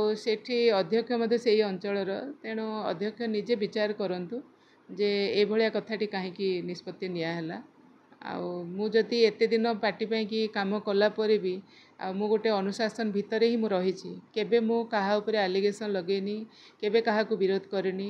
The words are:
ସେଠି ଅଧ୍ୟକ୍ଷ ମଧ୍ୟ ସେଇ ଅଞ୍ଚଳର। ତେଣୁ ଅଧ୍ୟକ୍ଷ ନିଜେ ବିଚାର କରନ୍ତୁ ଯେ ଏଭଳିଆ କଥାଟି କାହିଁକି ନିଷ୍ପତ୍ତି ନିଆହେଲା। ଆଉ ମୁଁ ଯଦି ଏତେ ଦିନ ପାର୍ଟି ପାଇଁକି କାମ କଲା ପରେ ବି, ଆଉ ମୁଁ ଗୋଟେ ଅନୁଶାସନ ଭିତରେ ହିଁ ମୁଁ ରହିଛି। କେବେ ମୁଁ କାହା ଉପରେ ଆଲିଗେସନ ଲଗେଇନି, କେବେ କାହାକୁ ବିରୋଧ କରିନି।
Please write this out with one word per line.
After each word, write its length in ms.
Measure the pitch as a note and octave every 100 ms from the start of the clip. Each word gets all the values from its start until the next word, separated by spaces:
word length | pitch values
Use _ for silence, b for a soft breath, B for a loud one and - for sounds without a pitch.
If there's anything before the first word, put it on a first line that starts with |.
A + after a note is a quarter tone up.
| G#3+ G#3+
ସେଠି 420 | A3+ A3 B3+ A#3+ A#3
ଅଧ୍ୟକ୍ଷ 400 | G3 E3+ A3+ A#3
ମଧ୍ୟ 240 | A#3 A3+ A#3
ସେଇ 220 | A#3 G#3+
ଅଞ୍ଚଳର। 500 | G#3 F#3+ G3+ G3+ F#3+ G3 C4+ -
ତେଣୁ 300 | A3 A3 A3 G#3+
ଅଧ୍ୟକ୍ଷ 360 | F#3+ F3 G#3 A3 A#3
ନିଜେ 260 | G#3 G3+ A3+
ବିଚାର 340 | G#3 A3 G#3
କରନ୍ତୁ 440 | G#3+ F#3 F3+ F3 A#3+ - b b b -
ଯେ 200 | F#3 G#3 G3+ G3
ଏଭଳିଆ 360 | F#3 G3+ A3 A3
କଥାଟି 360 | G#3+ - G#3 G#3
କାହିଁକି 400 | G3 F#3 F3+ F#3+ F3+
ନିଷ୍ପତ୍ତି 460 | F3 F3+ F#3 F3+ F#3
ନିଆହେଲା। 480 | F3 E3 E3+ D#3+ G3+ - _ - - _ -
ଆଉ 240 | - F3+ F3 F3+
ମୁଁ 220 | F3 F#3+ G#3+
ଯଦି 280 | A3 G#3+ A#3+
ଏତେ 220 | A3 G#3 A3
ଦିନ 180 | A3+ A3+
ପାର୍ଟି 320 | A3+ G#3+ F3+ G#3+
ପାଇଁକି 340 | A3 G#3 A3 G#3+
କାମ 240 | G#3+ G3 G#3
କଲା 280 | G#3+ G3 G#3
ପରେ 280 | G#3+ G#3+ G#3+
ବି, 140 | F#3 F#3+ - B B -
ଆଉ 120 | F#3
ମୁଁ 140 | F#3+ G#3
ଗୋଟେ 220 | G#3+ A3
ଅନୁଶାସନ 560 | G3+ F#3+ G3 G#3+ A#3 G#3+
ଭିତରେ 340 | G3+ G3+ A3 A#3
ହିଁ 100 | A#3
ମୁଁ 120 | G#3+
ରହିଛି। 420 | F#3 F#3 F#3 F3 F3+ -
କେବେ 260 | A3 F#3+ A#3
ମୁଁ 180 | A3 A#3 A3+
କାହା 280 | G#3+ G3 G#3
ଉପରେ 200 | G#3+ G#3+
ଆଲିଗେସନ 500 | F#3+ F#3+ G3+ G3+ G#3
ଲଗେଇନି, 460 | F#3+ F3 G3 G3 G#3+ A3 B B B
କେବେ 220 | G#3 A3
କାହାକୁ 320 | A3+ G#3+ G#3+ G3+
ବିରୋଧ 260 | F#3+ F#3+ -
କରିନି। 380 | F#3+ F#3 F#3